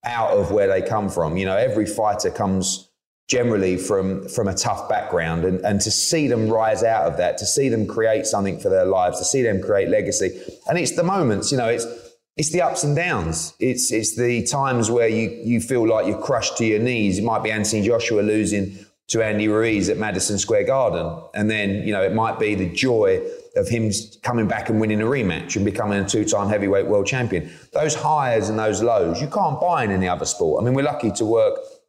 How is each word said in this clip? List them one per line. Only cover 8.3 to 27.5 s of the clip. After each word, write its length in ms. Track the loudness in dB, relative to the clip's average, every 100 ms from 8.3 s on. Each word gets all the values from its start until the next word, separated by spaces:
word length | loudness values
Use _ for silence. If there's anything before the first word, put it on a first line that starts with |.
| -2 -2 -2
for 80 | 2
their 160 | 2
lives, 340 | 4 2 2 0
to 60 |
see 180 | -2 0
them 180 | 2 0
create 280 | 2 0 4
legacy. 520 | 2 2 -2 -2 -4 -16 -12 -4
And 100 | -2
it's 160 | -2
the 80 | 0
moments, 480 | 0 2 2 0 0
you 80 | 0
know, 100 | 0
it's, 180 | 0 -4 -10 -18 _ _ -6
it's 160 | -2
the 100 | 0
ups 220 | 0 0
and 100 | 0
downs. 600 | 0 0 -2 -2 -4 -6 -2
It's, 320 | -2 0 -2
it's 240 | -2 -2 -2
the 280 | 0 0
times 440 | -2 -2 0 0 2
where 200 | 2 2
you, 220 | 2 -2 -4
you 160 | -2 -2
feel 280 | 0 0 2
like 180 | 2 0
you're 160 | -2
crushed 360 | -2 -2 -2 -2
to 60 |
your 140 | 0 2
knees. 400 | 0 0 0 0
It 60 |
might 180 | 0 0
be 80 | -2
Anthony 320 | -2 -2 0
Joshua 360 | 2 2 2 2
losing 580 | 2 2 2 0 -2 -6 -20 _ _
to 140 | -2
Andy 260 | 0 0 2
Ruiz 400 | 2 2 2 0
at 80 | 0
Madison 400 | -2 -2 -2 -4
Square 260 | 0 2
Garden. 580 | 2 2 2 0 -4 -8 -12
And 160 | -2 0
then, 360 | 0 0 -2 -2
you 60 |
know, 100 | 0
it 120 | 0
might 240 | 2 -2 0
be 160 | 0
the 140 | 0 -2
joy 540 | 0 0 4 4 2 -2 -10 -6 -4
of 120 | 0
him 200 | 0 0
s-, 280 | -2 -8 -10
coming 260 | -4 0 0
back 220 | -2 -2
and 100 | 0
winning 220 | 2 0
a 20 |
rematch 520 | 0 0 0 -2 -4 -2
and 100 | -2
becoming 320 | -2 -2 0
a 100 | 0
two-time 400 | 0 0 0 0
heavyweight 380 | 0 2 2 2
world 200 | 2 2
champion. 440 | -2 -2 -4 -6